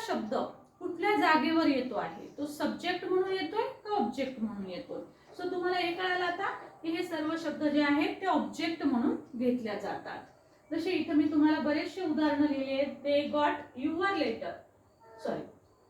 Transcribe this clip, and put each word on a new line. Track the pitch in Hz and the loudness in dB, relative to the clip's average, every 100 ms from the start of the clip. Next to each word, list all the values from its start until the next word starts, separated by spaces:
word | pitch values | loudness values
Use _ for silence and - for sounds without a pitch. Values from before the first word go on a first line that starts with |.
| 403 | 4
शब्द | 254 214 - - - - _ | -4 -2 -4 -4 -8 -20 _
कुठल्या | 359 320 403 311 | -8 -2 2 4
जागेवर | 339 311 330 330 302 | 4 4 4 4 4
येतो | 262 247 | 2 0
आहे, | 208 - - - - | -4 -6 -8 -14 -8
तो | 294 | -8
सब्जेक्ट | - 294 - 339 359 | -4 -4 -2 -4 -4
म्हणून | 381 370 381 | 0 0 2
येतोय | 381 - 427 | 0 -2 -2
का | 523 - 427 | -4 -6 -4
ऑब्जेक्ट | 415 226 269 262 - | 0 0 -2 -6 -4
म्हणून | 220 202 190 | -6 -6 -8
येतोय. | 180 - - - - - - | -10 -10 -10 -12 -18 -20 -8
So, | 359 | -4
तुम्हाला | 370 359 359 | -2 0 0
हे | 349 | -2
कळालं | 349 370 359 | -2 -2 0
आता | 359 381 392 403 - - | 0 -2 -4 -6 -12 -10
की | 330 | -4
हे | 330 | -2
सर्व | - 320 311 320 | -2 -2 -2 -2
शब्द | 294 - | -4 -2
जे | 302 285 | 2 4
आहेत | 285 285 381 - | 4 4 2 0
ते | 381 | 0
ऑब्जेक्ट | - - - 330 330 277 | 2 0 -2 -4 0 2
म्हणून | 247 240 - - 240 | 2 2 0 -4 -2
घेतल्या | 247 247 214 | 0 2 -2
जातात. | 202 202 208 - - - - _ _ _ | -6 -6 -6 -8 -12 -14 -20 _ _ _
जसे | 320 370 | -4 0
इथं | 339 330 | 0 2
मी | 302 | 4
तुम्हाला | 302 302 311 302 | 4 6 6 6
बरेचसे | 294 302 359 381 | 2 0 -2 -4
उदाहरणं | 359 311 302 285 294 | -2 2 2 4 4
लिहिली | 269 269 | 2 0
आहेत, | 269 277 - | 0 0 -2
they | 285 285 233 | 2 2 2
got | 294 294 - - 247 | 2 2 0 -6 -4
your | 302 330 392 381 | -2 0 0 2
letter, | 247 220 180 - - _ _ _ - - | 0 -2 -6 -10 -16 _ _ _ -20 -8
सॉरी, | - - - - _ _ _ | -6 -4 -8 -16 _ _ _